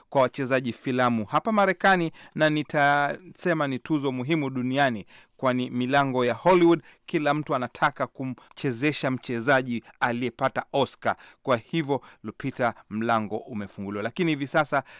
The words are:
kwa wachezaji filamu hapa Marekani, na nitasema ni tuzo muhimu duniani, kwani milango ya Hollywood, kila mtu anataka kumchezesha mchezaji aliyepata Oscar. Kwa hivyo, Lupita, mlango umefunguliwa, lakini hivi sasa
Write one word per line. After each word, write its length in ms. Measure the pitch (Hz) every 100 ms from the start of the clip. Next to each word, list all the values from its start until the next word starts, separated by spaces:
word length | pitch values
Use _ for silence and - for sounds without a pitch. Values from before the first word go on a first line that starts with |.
| _
kwa 120 | 143
wachezaji 500 | 127 - 127 131 123
filamu 520 | - 135 127 123 117
hapa 280 | 104 - 233
Marekani, 600 | 214 196 180 196 185 165 - -
na 160 | 151 156
nitasema 1160 | 151 143 156 143 143 143 143 180 - 185 160 143
ni 120 | 127
tuzo 340 | - 151 135
muhimu 380 | 127 123 165 135
duniani, 560 | 131 127 135 139 110 - - - _
kwani 340 | 131 127 127
milango 540 | 123 123 139 139 127
ya 100 | 123
Hollywood, 480 | 113 170 185 170 165 - - -
kila 280 | 170 147
mtu 200 | 151 147
anataka 520 | 135 123 - 151 - 131
kumchezesha 1040 | - 131 123 - - 143 113 147 143 139
mchezaji 720 | 127 - 117 117 131 131 117 - -
aliyepata 640 | 127 120 123 - 131 - -
Oscar. 440 | 139 123 - 117 95 - -
Kwa 140 | - 120
hivyo, 440 | - 165 143 135 - -
Lupita, 520 | 107 - 139 - 120 - -
mlango 460 | 107 117 113 104 107
umefunguliwa, 640 | - 107 98 - 98 101
lakini 280 | 113 - 170
hivi 160 | 143 139
sasa 360 | 160 151 143 - -